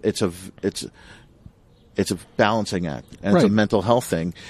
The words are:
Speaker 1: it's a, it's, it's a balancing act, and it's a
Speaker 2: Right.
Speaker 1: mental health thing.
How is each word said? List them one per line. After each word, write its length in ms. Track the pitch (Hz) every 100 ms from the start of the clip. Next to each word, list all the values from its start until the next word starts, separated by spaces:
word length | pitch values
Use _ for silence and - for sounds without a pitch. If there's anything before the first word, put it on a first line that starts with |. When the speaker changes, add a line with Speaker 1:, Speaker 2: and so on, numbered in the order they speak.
| 107
Speaker 1:
it's 140 | -
a, 100 | 98 87 95 -
it's, 240 | 98 - - - - - - _ - - _ _ _ -
it's 140 | 98
a 60 | 92 - -
balancing 500 | 107 113 101 95 85
act, 180 | 65 - -
and 140 | 98 101
it's 80 |
a 40 | 104
Speaker 2:
Right. 40 |
Speaker 1:
mental 300 | 107 104 107
health 220 | 95 120 -
thing. 280 | 85 85 -